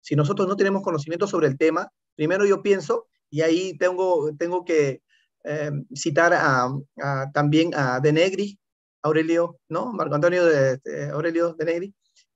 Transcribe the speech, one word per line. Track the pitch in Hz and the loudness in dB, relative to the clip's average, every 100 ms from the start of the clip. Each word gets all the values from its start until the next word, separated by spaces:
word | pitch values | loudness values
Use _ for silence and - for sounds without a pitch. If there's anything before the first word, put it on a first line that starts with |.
Si | - | -2
nosotros | 151 147 202 185 | 0 0 0 -2
no | 196 | 0
tenemos | 196 196 | 0 0
conocimiento | 196 160 143 170 196 | -2 -4 -6 -6 -2
sobre | 180 151 | 0 0
el | 135 | 2
tema, | 160 160 208 _ _ | 0 0 -6 _ _
primero | - 156 190 | -6 -2 2
yo | 202 196 | 2 2
pienso, | 202 190 151 233 - _ _ | 2 -2 0 -4 -4 _ _
y | 147 | -2
ahí | 160 165 190 151 | 2 2 -2 -2
tengo, | 180 180 185 170 151 147 | -2 0 0 2 0 -4
tengo | 170 180 | -4 -4
que, | 180 160 143 131 _ _ _ _ | 0 0 0 -2 _ _ _ _
eh, | - 147 147 147 - | -10 -6 -6 -6 -10
citar | 139 165 156 170 | -8 -2 2 4
a, | 170 160 131 123 143 139 - | 4 4 2 0 -4 -10 -8
a, | 143 135 135 | -4 -4 -2
también | 147 147 156 165 | 0 2 2 2
a | 151 131 127 | 0 0 2
De | 147 | 2
Negri, | 151 185 190 202 202 _ _ _ _ | 4 2 0 -6 -8 _ _ _ _
Aurelio, | 151 156 160 165 170 - _ | 0 0 2 0 0 -6 _
¿no? | 160 240 | -6 -6
Marco | 196 151 147 | -4 -2 2
Antonio | 175 180 | 2 4
de, | 170 147 135 127 | 4 4 2 0
de | - 147 143 | -6 -8 -6
Aurelio | 143 165 165 170 | -4 -2 -2 -2
De | 165 | -2
Negri. | 165 170 196 _ _ _ _ | -4 -4 -6 _ _ _ _